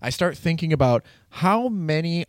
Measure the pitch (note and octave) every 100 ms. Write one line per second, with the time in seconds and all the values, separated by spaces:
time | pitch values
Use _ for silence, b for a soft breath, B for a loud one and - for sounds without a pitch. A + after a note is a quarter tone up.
0 | A#2+ C3 F3 C#3 F3 E3 D#3+ D3+ C3+ A#2+
1 | b b b - F3 G#3+ B3 G#3 D#3+ D#3
2 | E3 E3+